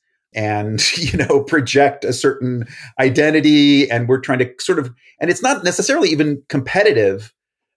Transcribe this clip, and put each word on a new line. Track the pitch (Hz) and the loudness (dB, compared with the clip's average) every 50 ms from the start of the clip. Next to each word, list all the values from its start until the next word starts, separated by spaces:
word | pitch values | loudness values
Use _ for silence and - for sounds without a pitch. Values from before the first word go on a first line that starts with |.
| _ _ _ _ _ _ - | _ _ _ _ _ _ -8
and, | 113 107 107 107 104 104 107 110 107 - - | -6 -4 -4 -2 -4 -4 -4 -2 -2 -2 -2
<laughs> | - | -2
you | 175 165 120 - 156 | -4 -4 -4 -2 -2
know, | 143 - 143 139 143 | 0 2 2 2 2
project | - 175 151 127 - - 139 143 - - - - | 0 -2 -2 0 2 2 2 2 2 0 -2 -4
a | 120 | -4
certain | 123 - - 135 135 - 127 127 123 120 113 - - - - - - - | -2 0 0 0 0 -2 -4 -6 -4 -6 -8 -10 -12 -18 -20 -10 -4 0
identity. | 131 131 117 147 147 156 156 156 139 151 147 147 143 143 143 139 139 - | 0 0 2 2 2 2 2 2 4 4 4 6 6 6 4 4 2 2
And | 117 117 120 117 | 0 -2 0 0
we're | 131 131 | 0 0
trying | - - 131 127 | 0 -2 -2 -2
to | 127 123 - - | -2 -4 -6 -6
sort | - - 180 156 | -4 -2 -2 -2
of, | 135 123 - _ _ _ _ - | -4 -6 -8 _ _ _ _ -6
and | 151 170 | -2 -2
it's | 170 - | -2 0
not | 247 254 285 - - | 0 -2 -2 -2 -2
necessarily | 175 170 - 190 - 269 330 247 165 | -4 -2 -2 -2 -2 0 0 0 0
even | 156 143 151 151 143 - - - | 0 0 0 0 -2 -6 -8 -6
competitive. | - 139 117 - - 190 208 214 151 113 104 98 98 101 110 - _ _ _ _ _ _ _ _ _ | -6 -6 -4 -2 0 0 2 2 2 2 2 0 0 -4 -8 -16 _ _ _ _ _ _ _ _ _